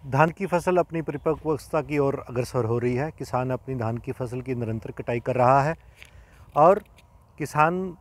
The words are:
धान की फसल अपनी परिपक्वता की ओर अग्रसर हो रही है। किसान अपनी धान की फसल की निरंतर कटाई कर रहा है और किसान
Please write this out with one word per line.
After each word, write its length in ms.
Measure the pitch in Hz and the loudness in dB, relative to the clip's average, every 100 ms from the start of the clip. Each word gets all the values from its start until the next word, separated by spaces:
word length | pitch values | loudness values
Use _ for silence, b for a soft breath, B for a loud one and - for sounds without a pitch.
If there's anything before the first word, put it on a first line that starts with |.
| 135 | -2
धान 220 | 131 160 | 2 2
की 160 | - 196 | 2 -2
फसल 320 | 170 160 180 | -2 2 2
अपनी 240 | 165 165 | 0 -4
परिपक्वता 800 | 160 143 165 156 156 151 - 160 | -6 -4 -2 -2 -2 -4 -2 -4
की 160 | 135 147 | -2 0
ओर 280 | 139 139 - | 0 -2 -6
अग्रसर 360 | 120 120 131 110 | -6 -2 -2 0
हो 140 | 120 | 0
रही 160 | 123 123 | 0 -2
है। 160 | 151 | -4
किसान 380 | - 135 123 127 | -8 -4 -2 -2
अपनी 260 | 127 - 131 | -6 -6 -6
धान 220 | 110 120 | -4 -6
की 140 | - | -8
फसल 300 | 127 127 123 | -8 -8 -8
की 140 | 127 123 | -6 -6
निरंतर 360 | 113 113 - | -4 -6 -8
कटाई 280 | - 123 120 | -12 -6 -4
कर 160 | 123 123 | -2 2
रहा 280 | 123 135 | 6 6
है 120 | 139 165 b b b b b b b 147 | 2 -4 b b b b b b b 6
और 260 | 160 208 - - _ _ _ _ | 6 6 0 -20 _ _ _ _
किसान 600 | 147 147 156 180 190 165 | -6 2 2 2 -6 -10